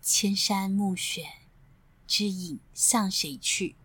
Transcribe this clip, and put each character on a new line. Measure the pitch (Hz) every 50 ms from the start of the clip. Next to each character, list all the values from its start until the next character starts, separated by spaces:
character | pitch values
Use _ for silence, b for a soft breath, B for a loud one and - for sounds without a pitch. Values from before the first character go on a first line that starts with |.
| -
千 | - - - - 202 196
山 | 196 - - 208 196 196 196
暮 | 190 196 202 196 185
雪， | 180 - - - - 156 - - - - - _ - - - - _ _ _ - _ -
知 | - - - 208
影 | 208 190 185 185 170 151 113 - - -
向 | - - - - 233 208 190
谁 | 190 - - 156 139 -
去？ | - - - - 196 170 - - -